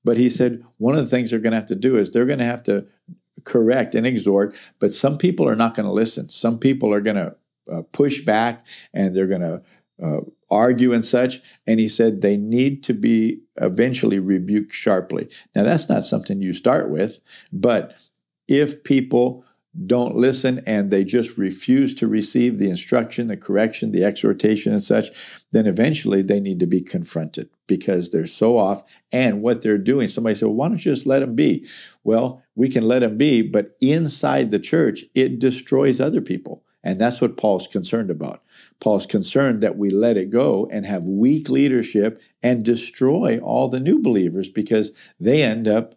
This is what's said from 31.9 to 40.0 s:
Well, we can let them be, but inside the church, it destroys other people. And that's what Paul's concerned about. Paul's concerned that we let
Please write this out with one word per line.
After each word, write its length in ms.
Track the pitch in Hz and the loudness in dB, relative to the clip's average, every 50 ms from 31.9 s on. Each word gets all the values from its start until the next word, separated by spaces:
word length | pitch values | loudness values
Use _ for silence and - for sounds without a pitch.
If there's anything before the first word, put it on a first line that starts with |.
| _ _ - | _ _ -2
Well, 400 | 107 110 113 127 127 127 - _ _ - | 0 2 2 2 -2 -4 -8 _ _ -2
we 120 | 107 123 131 | 0 0 0
can 200 | 131 127 110 113 | 2 0 2 2
let 120 | 123 127 | 2 2
them 180 | 123 110 107 107 | 2 0 0 0
be, 240 | 139 151 135 113 107 | 2 2 4 2 2
but 340 | 101 92 107 101 - _ - | 2 0 -2 -2 -2 _ -2
inside 720 | - 131 147 160 165 147 - - - 139 135 139 131 113 | 0 2 2 2 0 -2 -4 -4 -2 0 0 0 0 0
the 80 | 104 101 | 0 -2
church, 460 | 104 - - 165 160 120 - - - - - | -2 0 0 2 2 0 0 -4 -8 -6 0
it 240 | 131 131 127 127 117 | 0 0 0 0 0
destroys 640 | 123 131 127 - - - 139 135 139 139 127 - | 0 0 0 -2 -4 -2 0 2 2 2 2 0
other 220 | 135 151 160 - - | 0 -2 -2 -2 -4
people. 420 | - 90 - - - - - _ _ _ _ - | -4 -8 -8 -8 -12 -18 -18 _ _ _ _ -6
And 140 | - 95 92 | -6 -2 0
that's 220 | 110 120 120 - | 0 0 0 0
what 160 | 123 110 90 | -2 -2 -2
Paul's 300 | - - 107 98 92 - | 0 0 0 0 0 -2
concerned 420 | - - 101 87 - - 117 110 95 | -4 -6 -6 -6 -4 -4 -4 -4 -4
about. 320 | 87 76 80 - - - _ _ _ - - _ _ - | -6 -6 -8 -10 -12 -14 _ _ _ -20 -20 _ _ -4
Paul's 260 | - 110 104 98 - | 0 0 0 0 0
concerned 560 | - - 107 95 - - - 139 135 120 107 104 | -2 -2 -2 -2 0 0 0 2 2 0 0 -2
that 140 | 101 - | -2 -2
we 140 | 101 104 101 | -2 -2 0
let 260 | 95 101 | 2 2